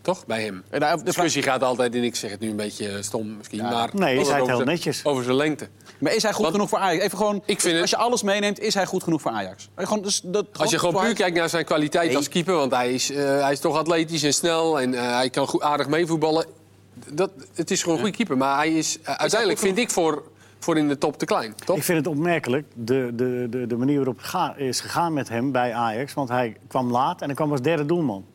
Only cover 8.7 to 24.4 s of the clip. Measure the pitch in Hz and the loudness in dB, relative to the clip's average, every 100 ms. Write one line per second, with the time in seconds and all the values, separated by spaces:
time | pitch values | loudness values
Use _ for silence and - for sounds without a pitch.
8.7 | 202 185 185 - 160 - 110 95 95 - | 0 0 0 0 0 0 -4 -6 -10 -16
9.7 | - 190 214 196 196 180 202 - - 156 | -8 -2 -2 0 -4 0 -2 -2 -2 0
10.7 | 160 175 185 185 220 185 175 165 170 151 | 2 2 2 2 2 2 2 0 0 0
11.7 | 160 151 170 165 139 143 180 165 175 135 | 0 2 2 2 2 0 -2 2 2 2
12.7 | 127 123 127 - 143 139 139 139 139 175 | 2 0 0 -2 0 2 2 2 2 2
13.7 | 147 156 165 160 160 147 131 175 165 165 | 0 2 0 0 0 0 2 2 2 2
14.7 | 151 127 123 123 123 131 143 135 - 147 | 2 0 0 0 0 0 0 0 0 0
15.7 | 147 135 151 170 165 160 160 165 - - | 0 0 0 0 0 2 2 -2 -10 -20
16.7 | - - - - 147 190 - - - 165 | -20 -20 -20 -10 -2 -2 -4 -14 -8 -2
17.7 | 190 175 160 151 - - 131 135 139 156 | -2 0 0 0 -2 -2 2 2 2 2
18.7 | 160 151 - - - 156 208 214 151 202 | 0 -2 -6 -6 -2 0 2 2 2 0
19.7 | 185 240 - 160 151 - - - - - | 0 0 2 2 0 -8 -20 -20 -8 0
20.7 | 160 147 143 156 143 160 196 113 110 - | 2 2 2 0 -2 -2 0 -2 -8 -2
21.7 | 175 143 170 151 143 170 165 - 131 151 | 0 2 0 0 0 0 0 2 -2 -2
22.7 | 123 113 131 123 120 127 123 123 123 120 | -10 0 2 2 0 0 0 -4 -4 -2
23.7 | 117 131 143 131 117 - 185 | 0 2 2 0 -2 -4 -2